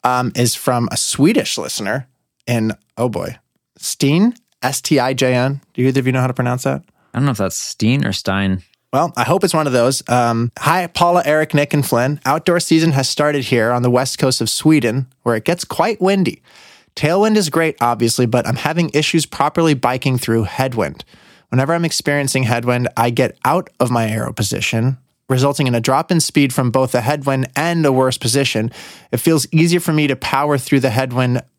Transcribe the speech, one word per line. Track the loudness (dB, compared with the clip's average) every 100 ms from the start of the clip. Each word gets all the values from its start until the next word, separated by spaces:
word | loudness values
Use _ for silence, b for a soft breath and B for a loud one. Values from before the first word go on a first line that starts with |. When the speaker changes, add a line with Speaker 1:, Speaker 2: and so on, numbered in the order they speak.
Speaker 1:
um, | 0 0 -2 0
is | -2 0
from | -2 0 -2
a | -4
Swedish | -6 2 2 2 -2 -6
listener | -8 -8 -4 -6 -6 _ _ _ -4
in, | -2 -2 -4 _ -4
oh | -4
boy, | -4 -8 -12 _ _ _ _
Steen, | -10 -2 2 4 2 0 _ _
S | -6 -4
T | 0 2
I | 2
J | 0 2 2
N. | 0 -4 _
Do | -2
either | 0 2
of | 0
you |
know | 0
how | -2
to |
pronounce | -2 -2 -2
that? | -2 -4 -8 _ _
Speaker 2:
I | -2
don't | -2
know |
if | 0
that's | -4 -4
Steen | -10 -2 0 2 0
or |
Stein. | -4 -2 -2 0 -2 -6 _ _
Speaker 1:
Well, | -2 -2 -2
I | 0
hope | 2
it's | 2
one | 0 2
of |
those. | 2 2 0 0
Um, | 2 2 0 -2 -2
"Hi, | 0 0 -2
Paula, | 0 2 4 2
Eric, | 2 2
Nick, | 0 2
and | 0 0
Flynn. | 0 0 -2 -2
Outdoor | 0 2 0
season | 2 2 4
has | 2 -2
started | 0 0 0
here | 0 2 2
on | 2
the | 2
west | 2 0 -2
coast | -2 0
of | -4
Sweden, | 0 2 2 2 -2 -6 _
where | -4 -2
it |
gets | -2 -4 -6
quite | -4 -2 0
windy. | 0 2 0 -4 B B B B B -4
Tailwind | 0 2 2 2
is | 0
great, | 0 -2 0
obviously, | -2 0 0 0 0
but | 0 -2
I'm | -4
having | -2 -2 0
issues | 0 0 -2 -2
properly | -2 -2 2 2
biking | 2 0 0 -2 -2
through | 0 0
headwind. | 0 -2 -2 -2 -4 -6 -20 b b b b
Whenever | 0 0
I'm | 0
experiencing | -2 -4 -2 -2 -2 -2
headwind, | 0 0 0 -2 -2 0
I | 0
get | 2 -2 0
out | -2 0 -2 _
of | 0
my | 0 0
aero | -2 -6
position, | -4 -4 -2 -2 0 -2 -4 _ _ _
resulting | 2 2 2 0
in | 0
a |
drop | 2 0 2
in | 0
speed | 2 2 2
from | 2 0
both | 0 0
the | 0
headwind | 0 -2 -2 -2 -2 -4
and | -2 0 2
a |
worse | 2 0 0
position. | -2 0 0 -2 -4 B B B B
It | -2
feels | 2 2 2
easier | 2 2 2
for | 0
me | 0 0
to | -2
power | -2 -2 0 0
through | 2 0
the | 2
headwind | 0 -2 0 0 -2 -6